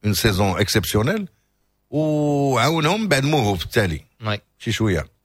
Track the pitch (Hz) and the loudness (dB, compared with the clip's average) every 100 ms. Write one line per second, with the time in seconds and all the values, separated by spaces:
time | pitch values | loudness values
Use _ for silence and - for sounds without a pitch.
0 | 104 92 117 92 101 87 101 110 90 107 | -2 0 0 2 0 0 0 0 0 -2
1 | 117 214 196 _ _ _ _ _ _ 147 | 0 -4 -6 _ _ _ _ _ _ -4
2 | 156 151 147 143 139 123 127 165 151 208 | 0 0 0 0 2 2 2 2 0 0
3 | 220 143 135 151 107 95 - - 101 76 | 0 0 2 2 2 0 -2 0 0 -2
4 | - _ 110 104 _ _ - 107 110 85 | -10 _ -6 -6 _ _ -6 -2 0 0
5 | - _ | -4 _